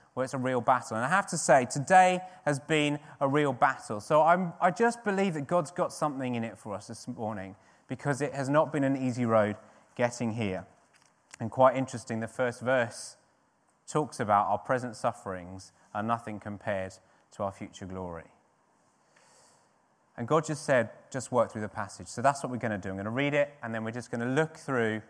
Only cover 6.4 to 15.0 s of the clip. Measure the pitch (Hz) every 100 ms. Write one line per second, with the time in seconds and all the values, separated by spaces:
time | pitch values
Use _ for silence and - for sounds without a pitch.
6.4 | 113 98 110 101 - 113 - 120 110 107
7.4 | 95 - _ _ - - 143 127 143 139
8.4 | 135 147 147 151 135 139 131 120 117 113
9.4 | 104 104 - - _ - 120 - 117 110
10.4 | 104 90 87 _ _ _ _ _ _ -
11.4 | 113 - 131 127 127 117 - 113 110 -
12.4 | 123 120 117 131 113 - - - _ _
13.4 | _ _ _ _ - 151 143 - 107 101
14.4 | 95 104 - 127 123 110